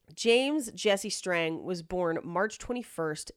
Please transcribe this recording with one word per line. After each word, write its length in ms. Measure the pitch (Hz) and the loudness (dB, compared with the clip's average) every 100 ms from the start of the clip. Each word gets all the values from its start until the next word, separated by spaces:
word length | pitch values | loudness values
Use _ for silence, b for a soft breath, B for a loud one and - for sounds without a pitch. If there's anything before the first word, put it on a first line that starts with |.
| - 160 | -18 0
James 560 | 233 240 269 302 226 | 4 6 4 0 -2
Jesse 400 | 175 214 196 208 | 0 2 2 0
Strang 520 | - 185 175 160 160 | -4 0 0 0 -2
was 180 | 147 175 | -4 -6
born 360 | 165 180 170 165 | -4 -2 0 0
March 340 | - 175 214 - | -2 -2 -2 -4
twenty-first, 720 | - 247 220 - 160 156 - | -6 -6 -6 -4 -4 -4 -10